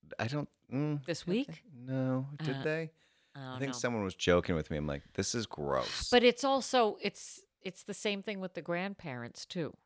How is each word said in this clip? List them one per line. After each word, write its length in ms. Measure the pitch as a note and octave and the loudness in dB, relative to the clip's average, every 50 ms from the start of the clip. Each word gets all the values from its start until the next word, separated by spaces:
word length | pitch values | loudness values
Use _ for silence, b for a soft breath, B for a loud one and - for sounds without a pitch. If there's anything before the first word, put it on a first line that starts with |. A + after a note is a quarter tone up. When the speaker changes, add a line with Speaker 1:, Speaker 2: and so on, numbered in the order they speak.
| - D#2 - - | -18 -18 -4 -2
Speaker 1:
I 100 | - A2+ | -2 0
don't. 200 | C3+ D3 - - _ _ _ _ | 0 -2 -4 -4 _ _ _ _
Mm, 320 | - C3 D3 D3+ D3+ D3 C3+ | -2 0 2 2 0 -2 -2
Speaker 2:
This 140 | - E3+ - - | -4 -6 -4 -2
Speaker 1:
did 40 | F3 | 0
they? 40 | |
Speaker 2:
week? 320 | F3+ A#3 C#4 - E3 - - B3 D#3 | 0 0 0 -2 -8 -14 -16 -20 -20
Speaker 1:
No. 560 | A#2+ B2 B2+ C3 C3 C3 C3 C3 C3 C3+ C#3 D3 C#3 | -16 -6 -2 -2 0 2 2 2 0 -2 -4 -6 -4
Did 180 | D3+ D#3 C3 | -2 -2 -2
Speaker 2:
Uh, 80 | C3+ C3+ | 0 0
Speaker 1:
they? 280 | D#3 D#3 D#3+ E3 D#3+ - b b b b b b b b | 0 0 0 -2 -6 -8 b b b b b b b b
Speaker 2:
I 40 | C#3 | -12
don't 80 | C3+ C3 B2+ | -10 -8 -4
Speaker 1:
I 40 | B2+ | -2
think 120 | C3+ C3+ B2+ | -2 -2 -2
Speaker 2:
know. 40 | B2 | 0
Speaker 1:
someone 260 | - B2 A#2+ A2 G#2 | 0 0 2 2 0
was 100 | F#2 F2+ | 0 -2
joking 400 | - - - F2 F2 E2+ - F#2 | 0 4 6 6 6 6 4 0
with 160 | D#2+ D#2 - | 0 0 0
me. 60 | E2 D2+ | -2 -2
I'm 100 | D2+ D2+ | 0 -2
like, 160 | C#2+ C#2+ - - - | -2 -4 -6 -8 -4
"This 220 | - G2+ - - | -2 0 0 0
is 100 | A#2+ A2 | -2 -2
gross." 640 | - - - D2 C#2+ C#2 C2 - - - - - - | -4 -6 -4 0 2 2 2 2 0 -4 -4 -2 4
Speaker 2:
But 140 | B3 B3 A3+ | 4 8 8
it's 200 | B3 A#3+ - - | 6 4 6 2
also, 520 | C4+ C4+ C4+ A3+ - - B3+ A#3 G#3+ G3+ - | 2 2 2 2 2 4 4 4 4 2 0
it's, 420 | - G3 - - - - - - - _ _ _ | -4 -6 -4 -4 -10 -10 -10 -12 -14 _ _ _
it's 220 | - F#3+ F3+ - - | -12 -10 -10 -10 -10
the 100 | - G3+ | -8 -6
same 300 | - - A3 G3+ G3 G3 | -2 -2 -2 -2 -2 -4
thing 160 | - G#3 F#3+ | -6 -6 -6
with 140 | F#3 F#3 _ | -6 -6 _
the 80 | F3 | -8
grandparents, 840 | D3+ - E3+ F3 F#3 G3+ G3+ _ - E3 B2+ B2 A#2+ A#2+ - - - | -4 -2 -2 -2 -2 -4 -6 _ -8 -8 -6 -6 -6 -8 -8 -12 -12
too. 300 | _ - F#3 D#3 B2 - _ _ | _ -4 -4 -4 -4 -6 _ _